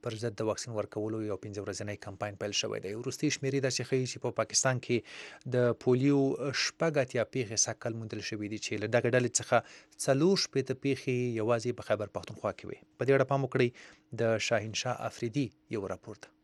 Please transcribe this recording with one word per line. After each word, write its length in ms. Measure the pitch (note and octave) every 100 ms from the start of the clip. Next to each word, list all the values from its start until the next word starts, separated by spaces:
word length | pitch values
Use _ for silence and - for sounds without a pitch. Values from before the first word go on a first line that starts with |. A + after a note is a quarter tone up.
| B2
پر 100 | A2
ضد 160 | A#2 G#2
د 80 | A2
واکسین 240 | G#2 - A2
ورکولو 420 | G2+ - G#2+ A2 G#2+
یو 120 | G2
پنځه 220 | G#2+ G2+ G2
ورځنی 340 | F#2+ G#2 G2+ -
کمپاین 340 | G2 G#2 G2+
پیل 140 | G#2 G2+
شوی 200 | G#2+ G#2+
دی. 80 | F#2 G#2+
وروستي 300 | B2 - D3+ -
شمیرې 240 | C3+ C#3 C3
داسې 160 | - B2
ښیي 160 | C3 B2+
چې 120 | - B2
په 100 | A#2
پاکستان 400 | A2 - C3+ B2+
کې 680 | - A#2+ - - - - - B2
د 220 | B2 A#2 -
پولیو 340 | B2 C#3 C#3+ C3+ C#3 C#3+ A#2+
شپږ 360 | - - E3 D3
اتیا 220 | B2 B2 A2
پیښې 300 | C3 A2 G#2+
سږ 180 | - A2 A#2+
کال 120 | A2+
موندل 240 | A2+ G#2+ G#2
شوي 240 | G#2+ G#2
دي، 80 | G#2+ -
چې 180 | G#2
له 80 | G#2+
دغې 160 | A#2+ A#2
ډلې 160 | B2 A#2+ -
څخه 180 | - A#2 - - - _
څلور 400 | - C3+ E3+ G3
شپېته 400 | - C3+ C3 C3
پیښې 560 | C#3 C3 - B2+ B2 A2+
یوازې 400 | A2 A#2 A2 A#2
په 80 | -
خیبر 240 | G#2 G#2 -
پښتونخوا 340 | - G#2+ G#2+ F#2
کې 60 | F#2
وي. 80 | - _ _
په 40 |
دې 80 | B2 C#3
اړه 80 | C3
پام 100 | C#3 C3
وکړئ، 200 | B2+ B2 - - - _ A2
د 240 | A2+ A2+ -
شاهین 300 | A2+ G#2+ G#2
شاه 260 | B2+ A#2 A#2
افریدي 360 | - A#2 B2+ B2 _ _ A2+
یو 140 | G2 F#2
راپور 260 | - G#2
ده. 100 | - _